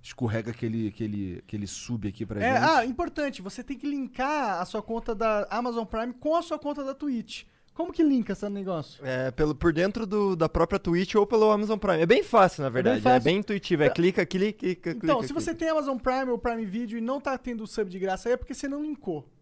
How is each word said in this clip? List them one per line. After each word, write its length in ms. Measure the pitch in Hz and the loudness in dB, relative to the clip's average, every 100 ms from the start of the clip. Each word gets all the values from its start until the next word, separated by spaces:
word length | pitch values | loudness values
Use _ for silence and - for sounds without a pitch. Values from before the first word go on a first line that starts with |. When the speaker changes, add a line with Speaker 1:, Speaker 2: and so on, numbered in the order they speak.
Speaker 1:
escorrega 500 | - - 120 113 113 | -18 -4 -2 -2 -4
aquele, 360 | 113 117 113 110 | -6 -4 -2 -4
aquele, 520 | - 110 104 95 85 | -4 -6 -4 -6 -8
aquele 220 | - 107 101 | -10 -8 -8
sub 400 | - - 120 101 | -10 -8 -6 -6
aqui 180 | - | -8
pra 140 | 110 107 | -8 -2
Speaker 2:
É, 120 | 226 | 0
Speaker 1:
gente. 100 | 254 285 | 2 4
Speaker 2:
ah, 160 | 302 | 4
importante, 560 | 233 254 339 - 285 - | 2 -4 -6 -4 -6 -6
você 200 | 190 - | -12 -12
tem 140 | 247 277 | -10 -8
que 100 | 285 | -6
linkar 720 | 285 254 247 269 302 233 175 | -6 -6 -4 -2 0 -2 -2
a 40 | |
sua 160 | 180 220 | -4 -6
conta 320 | 208 226 - | -4 -6 -4
da 320 | 208 226 208 202 | 0 0 0 -2
Amazon 340 | 208 247 233 | -4 -2 -4
Prime 280 | 220 220 240 | -4 -4 -6
com 220 | 240 294 330 | -4 0 0
a 40 | |
sua 160 | 330 302 | 0 -6
conta 220 | 285 285 | -6 -6
da 100 | 269 | -6
Twitch. 500 | 269 294 240 - - - _ _ | -6 -4 -4 -6 -14 -18 _ _
Como 180 | - 349 | -6 -6
que 100 | - | 2
linka 300 | 311 262 208 | 4 4 0
esse 160 | 185 202 | -4 -4
negócio? 580 | 202 190 170 - - | -6 -4 -4 -6 -10
Speaker 3:
É, 260 | 135 127 131 | -4 -2 -2
pelo, 220 | 123 151 | 2 0
por 200 | 143 170 | 4 2
dentro 320 | 156 190 220 214 | 4 0 0 -2
do, 260 | 208 202 | 0 2
da 140 | 175 160 | 2 2
própria 320 | 175 - 196 | 2 2 2
Twitch 340 | 180 170 190 | 2 0 4
ou 120 | 214 208 | 2 4
pelo 240 | 226 214 | 6 6
Amazon 260 | 208 208 220 | 4 0 0
Prime. 220 | 202 165 | 2 2
É 40 | |
bem 180 | 165 254 | 6 6
fácil, 380 | - 226 185 - | 6 6 6 4
na 60 | 135 | -2
Speaker 2:
É 40 | |
bem 120 | 120 | 2
Speaker 3:
verdade. 160 | 196 254 | 2 4
É 20 | |
Speaker 2:
fácil. 220 | 247 254 | 6 6
Speaker 3:
bem 120 | 220 185 | 6 2
intuitivo. 440 | 208 202 - 165 | 0 -4 0 4
É 60 | 147 | 4
Speaker 2:
Tá. 60 | |
Speaker 3:
clica, 300 | - 175 190 | 6 4 4
clica, 320 | 180 185 208 214 | 0 0 0 0
clica, 320 | 185 175 - | -4 -4 -6
Speaker 2:
Então, 260 | 233 320 269 | -2 0 0
Speaker 3:
clica, 100 | 131 | 0
Speaker 2:
se 60 | |
você 160 | 302 339 | -4 -4
Speaker 3:
clica. 100 | 330 | -4
Speaker 2:
tem 40 | 320 | -2
Amazon 280 | 311 277 262 | 0 -2 -2
Prime 340 | 262 254 262 | -2 0 -2
ou 60 | 233 | -2
Prime 260 | 240 233 | -2 -4
Video 320 | 214 208 240 226 | -4 -6 -6 -6
e 40 | |
não 180 | 226 277 | -4 -4
tá 180 | 277 262 | -4 -6
tendo 300 | 254 233 220 | -6 -10 -8
sub 220 | - 202 | -6 -6
de 100 | 185 | -4
graça, 300 | 190 190 233 | -4 -4 -2
aí 40 | |
é 40 | 247 | -2
porque 160 | - | -4
você 160 | 262 277 | -8 -6
não 120 | 285 | -6
linkou. 460 | 302 294 - 151 - _ | -6 -8 -6 -8 -10 _